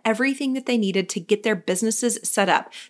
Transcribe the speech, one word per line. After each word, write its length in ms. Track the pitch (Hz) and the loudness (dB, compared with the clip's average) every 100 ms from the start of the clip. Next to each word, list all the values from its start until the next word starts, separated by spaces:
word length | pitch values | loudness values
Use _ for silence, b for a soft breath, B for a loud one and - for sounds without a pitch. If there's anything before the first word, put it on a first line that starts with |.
everything 500 | 226 220 269 277 277 | -2 2 0 0 -2
that 120 | 262 254 | -2 0
they 100 | 240 | 0
needed 320 | 196 190 185 | 2 0 -2
to 100 | - | -6
get 220 | 170 208 | 0 0
their 140 | 220 208 | 2 -2
businesses 640 | - 185 220 214 240 233 | -2 0 0 0 0 -2
set 260 | - - 196 | -2 0 2
up, 240 | - - B | 2 0 B